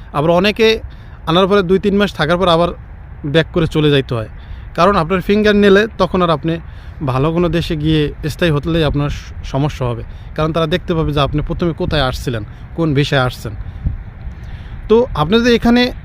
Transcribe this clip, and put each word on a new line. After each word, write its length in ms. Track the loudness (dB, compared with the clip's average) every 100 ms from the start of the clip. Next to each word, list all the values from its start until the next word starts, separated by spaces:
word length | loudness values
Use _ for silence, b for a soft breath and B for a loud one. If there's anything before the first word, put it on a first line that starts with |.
| B
আবার 180 | -2 2
অনেকে 480 | 4 2 4 2 2 -4 B B B 0
আনার 200 | 2 4
পরে 160 | 4
দুই 160 | 4 2
তিন 180 | 2 2
মাস 160 | 0
থাকার 240 | 0 0 2
পর 100 | 4
আবার 220 | 4 2 -2 -14 -18 -18 -12 -2
ব্যাক 220 | 0 2
করে 140 | 0 0
চলে 240 | 2 4
যাইতে 240 | 2 0 -4
হয়। 140 | -6 -12 B B B 2
কারণ 200 | 2 4
আপনার 260 | 0 0
ফিঙ্গার 340 | 2 2 4 6
নিলে 320 | 6 6 4 0
তখন 240 | 0 2
আর 80 | 2
আপনি 300 | 0 0 -4 -8 B B B -2
ভালো 260 | 0 2
কোনো 180 | 2 2
দেশে 260 | 0 -2 -2
গিয়ে 380 | 2 2 0 -2 -6
স্থায়ী 220 | 0 0
হতে 340 | 0 0 0 2
আপনার 240 | 0 -2
স-, 240 | -4 -8 -12
সমস্যা 420 | -6 -2 -2 -2 -4
হবে। 180 | -4 -8 B B -4
কারণ 180 | -2
তারা 140 | 0 0
দেখতে 260 | -2 -2
পাবে 200 | -2 0
যে 60 | 0
আপনি 220 | 0 0
প্রথমে 320 | -2 -2 -2
কোথায় 280 | -2 -2 0
আসছিলেন, 420 | 0 -2 -4 -6 -6 B B -4
কোন 180 | 0
ভিসায় 280 | 2 2 2
আসছেন। 300 | 0 -2 -10 -10 B B B -6 -10 -12 -14 B B B B B 2
তো 160 | 2 2 0
আপনি 240 | 2 2
যদি 160 | 4 4
এখানে 360 | 4 4 2 -2